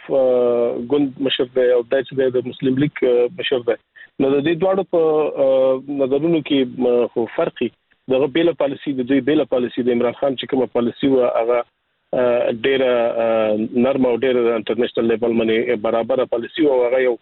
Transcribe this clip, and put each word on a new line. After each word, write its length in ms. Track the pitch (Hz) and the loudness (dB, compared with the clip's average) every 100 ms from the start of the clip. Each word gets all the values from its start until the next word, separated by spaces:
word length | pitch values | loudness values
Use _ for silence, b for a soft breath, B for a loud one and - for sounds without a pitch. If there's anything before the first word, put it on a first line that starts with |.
| - | -4
اه، 680 | 139 131 123 123 120 120 127 120 | 0 2 2 2 2 0 -4 -2
ګوند 220 | 147 139 127 | 0 0 -2
مشر 240 | 135 - | -4 -2
دی 280 | 127 127 123 | -2 0 2
او 100 | 123 | 2
دا 200 | 117 135 | 0 -2
چې 140 | 127 135 | -2 -2
دی 140 | 131 | 0
د 160 | 127 120 | -2 -6
مسلم 320 | - 131 131 | -4 -2 0
لیگ، 260 | 147 - | -2 0
اه، 240 | 131 120 120 90 | 2 2 0 -4
مشر 200 | 120 131 | -4 -2
دی. 140 | 120 110 _ B B - | -2 -4 _ B B -2
نو 100 | 135 | 0
د 140 | 143 | 0
دې 100 | 143 | 0
دواړو 280 | 170 190 190 | 0 0 0
په، 180 | 180 175 160 156 151 - | 0 0 2 2 -2 0
اه، 400 | 135 135 131 131 135 | 2 4 2 0 -4
نظرونو 500 | 143 135 139 165 165 | -4 0 0 0 0
کې، 480 | - 143 123 120 123 | 0 0 0 0 0
اه، 200 | 123 113 | 2 0
خو 200 | - 113 - | -2 -4 -2
فرق 160 | 165 - | -4 -4
وي. 80 | 120 - _ _ - | -6 -6 _ _ -2
دغه 160 | 131 139 | 0 0
بیله 260 | 165 170 | 2 0
پالیسي، 400 | 156 143 135 151 | 0 -4 -2 -6
د 140 | 131 120 | -6 0
دوی 140 | 139 | 0
بیله 240 | 123 151 | 2 0
پالیسي، 380 | 135 131 120 - | 0 -2 -2 -2
د 80 | 123 | 0
عمران 220 | 120 120 | 0 0
خان 220 | 120 139 | -2 -4
چې 120 | 127 131 | -4 -4
کومه 200 | 135 117 | -2 0
پالیسي 400 | 120 120 - 143 | 0 -2 -2 2
وه، 200 | 131 120 | 2 2
هغه، 380 | 120 117 123 - _ _ _ _ | 0 0 0 -2 _ _ _ _
اه، 360 | 131 123 120 120 | 0 2 2 0
ډېره، 420 | 117 131 131 131 120 117 117 | -2 0 0 2 2 0 0
اه، 400 | 117 113 107 107 110 123 | 0 2 0 0 -2 0
نرمه 320 | 127 135 127 | 0 2 0
او 80 | 117 | 2
ډېره 240 | 131 123 117 | 0 2 2
د 40 | 113 | 0
انټرنیشنل 480 | 104 110 120 - | -2 -2 -2 -2
لیول 340 | 117 113 117 113 | 0 0 0 0
باندې 380 | 113 110 120 117 | 0 0 0 -2
برابره 480 | 110 113 113 131 | 0 -2 -2 -2
پالیسي 380 | 120 120 117 - | -2 -4 -6 0
وه 100 | 147 | 2
او 140 | 127 120 | 2 2
هغه 140 | 131 | 0
یو 160 | 127 117 | 0 -2